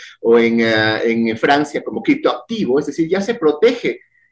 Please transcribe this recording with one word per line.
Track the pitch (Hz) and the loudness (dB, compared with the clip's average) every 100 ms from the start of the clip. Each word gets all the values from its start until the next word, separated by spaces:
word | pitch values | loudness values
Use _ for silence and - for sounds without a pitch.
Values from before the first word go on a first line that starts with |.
| - - | -20 -6
o | 113 117 | 2 4
en, | 117 117 | 4 2
eh, | 113 110 110 110 | 2 2 0 0
en | 117 117 113 110 | -2 0 -2 -2
Francia, | - 143 147 135 | 2 2 0 -6
como | - 113 | -6 -8
criptoactivo, | - 139 - - - 226 135 135 | -2 0 0 -2 -6 -6 0 0
es | 147 | -2
decir, | 147 165 | -4 -2
ya | 190 | -2
se | 202 | -2
protege | 233 156 147 226 - 147 113 _ _ _ | 0 0 2 2 2 -4 -6 _ _ _